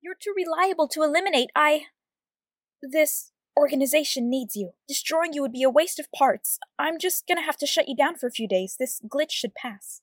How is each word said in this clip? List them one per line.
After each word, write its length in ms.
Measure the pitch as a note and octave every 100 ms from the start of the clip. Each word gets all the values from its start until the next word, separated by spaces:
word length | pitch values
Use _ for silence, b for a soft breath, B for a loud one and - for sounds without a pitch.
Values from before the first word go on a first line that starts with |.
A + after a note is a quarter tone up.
You're 140 | D#4+
too 200 | F#4+ - G4+
reliable 520 | F4 D#4+ F#4 F4 D#4
to 140 | -
eliminate. 480 | D#4 D4+ F#4+ D#4 B3
I, 320 | - D4 D4+ - _ _ _ _ _ _ _ _ _
this 500 | C#4 C#4+ D4+ - - _ _ -
organization 720 | D4 C#4 C4+ D4+ D4 - A#3+
needs 240 | C4 A#3+
you. 180 | - F#3+ - _
Destroying 460 | C#4 - D#4+ E4+
you 100 | D4
would 100 | C4+
be 120 | A#3+
a 60 | C4
waste 280 | B3+ E4+ -
of 120 | D4+
parts. 460 | - C4+ - - - - _
I'm 200 | D4 E4
just 280 | F4+ - -
gonna 160 | F4
have 140 | D#4 D4
to 80 | C#4+
shut 220 | - D4+
you 80 | C4
down 200 | C#4+ E4+
for 100 | B3
a 60 |
few 140 | - A3+
days. 300 | F#3+ F#3+ -
This 220 | B3+ - A3
glitch 260 | C4+ D#4
should 220 | - A#3+
pass. 460 | - B3 G3+ - -